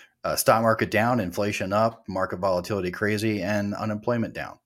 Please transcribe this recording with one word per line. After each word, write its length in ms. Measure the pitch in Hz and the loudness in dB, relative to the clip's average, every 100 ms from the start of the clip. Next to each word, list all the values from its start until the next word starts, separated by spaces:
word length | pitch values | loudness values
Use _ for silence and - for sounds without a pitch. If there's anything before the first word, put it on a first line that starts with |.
| - _ | -20 _
uh, 140 | 87 76 | -4 0
stock 240 | - 113 | 4 6
market 280 | 117 110 104 | 6 2 2
down, 300 | 107 117 123 | 2 2 2
inflation 540 | 92 87 104 101 95 | 0 -2 -2 -2 -2
up, 320 | 101 113 - - | 2 2 -2 -6
market 320 | 95 92 92 | -2 -2 0
volatility 520 | 95 90 87 104 90 | 0 0 0 -2 -2
crazy, 500 | 90 107 107 110 104 | -2 -2 0 0 -2
and 320 | 90 104 101 101 | -2 -2 -2 -4
unemployment 580 | 107 107 113 120 110 | -4 -4 -2 -2 -2
down 240 | - 71 - | -6 -10 -12